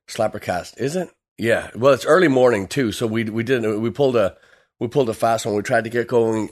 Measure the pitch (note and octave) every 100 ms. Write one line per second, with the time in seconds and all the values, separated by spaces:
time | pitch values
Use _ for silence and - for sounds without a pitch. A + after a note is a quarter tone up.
0 | - - G#2+ G#2 - F2+ - - C3 F3+
1 | E3 _ _ - A2+ F#2+ - - C3+ B2+
2 | - F3 E3 C3 B2+ G#2+ F#2+ C#3+ A#2 -
3 | A#2 A2 A2 A2 A2+ B2+ A2 G#2 A2+ C3
4 | C#3 A#2 F#2 - _ _ _ - A#2+ D3
5 | A2+ G#2+ A#2 A2+ A#2 G#2 G2+ A#2 A2+ A#2+
6 | A#2 B2 A2+ A2 G#2